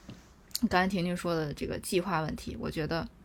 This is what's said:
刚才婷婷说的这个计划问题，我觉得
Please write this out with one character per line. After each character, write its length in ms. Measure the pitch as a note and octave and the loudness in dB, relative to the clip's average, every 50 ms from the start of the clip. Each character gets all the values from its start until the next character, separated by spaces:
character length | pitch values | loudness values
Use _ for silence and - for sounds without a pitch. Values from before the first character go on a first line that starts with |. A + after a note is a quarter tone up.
| - - - - - - - - - - - - - G#3 | -18 -18 -18 -18 -18 -20 -20 -20 -14 -8 -4 0 2 4
刚 140 | - F3+ F#3 | 6 6 4
才 40 | F#3+ | 4
婷 160 | G3 F3+ E3+ | 2 2 0
婷 140 | F3+ F3 F3 | 0 0 0
说 160 | - F3 E3+ | 0 0 2
的 180 | D#3+ D#3 C#3+ - | 2 0 -2 -4
这 120 | - D#3+ | -4 -4
个 140 | - - E3+ | -4 -4 -4
计 200 | - - - F3+ | -2 0 0 0
划 220 | F3+ G3 F3+ D#3+ | 2 2 2 0
问 140 | D#3+ D3+ - | 0 0 -4
题， 200 | - - - - - | -6 -6 -8 -8 -6
我 100 | - D3+ | -6 -4
觉 160 | - E3 D3+ | -4 -2 -2
得 220 | D3+ E3 E3 - - - - | 0 0 -2 -2 -4 -10 -16